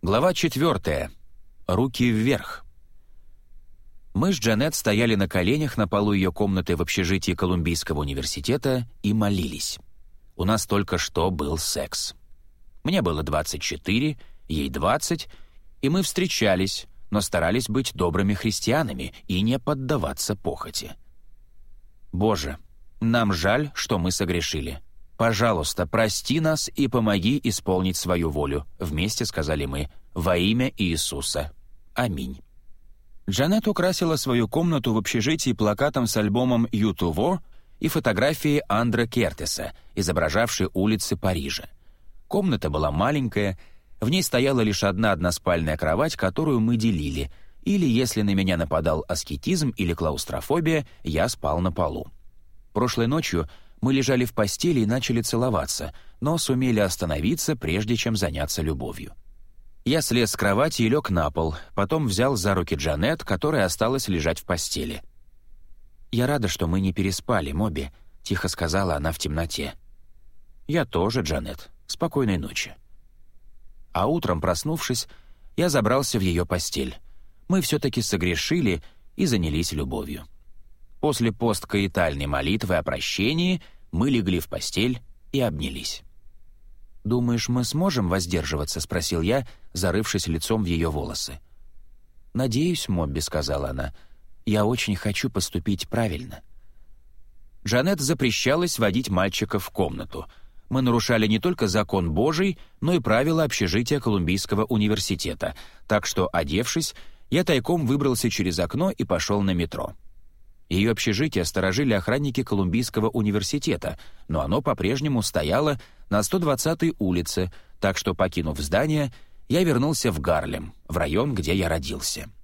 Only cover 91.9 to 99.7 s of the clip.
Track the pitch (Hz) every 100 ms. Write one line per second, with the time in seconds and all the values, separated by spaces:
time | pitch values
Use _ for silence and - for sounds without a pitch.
91.9 | - - - - - 127 113 165 165 -
92.9 | 92 78 69 - 78 73 71 69 67 69
93.9 | - - - - - - 104 104 120 -
94.9 | 98 107 98 - - - 87 92 95 -
95.9 | - 113 76 64 - - - - - -
96.9 | - - - - - - - 98 120 156
97.9 | 196 139 151 127 104 - 151 175 - 110
98.9 | 98 131 92 98 - 107 104 -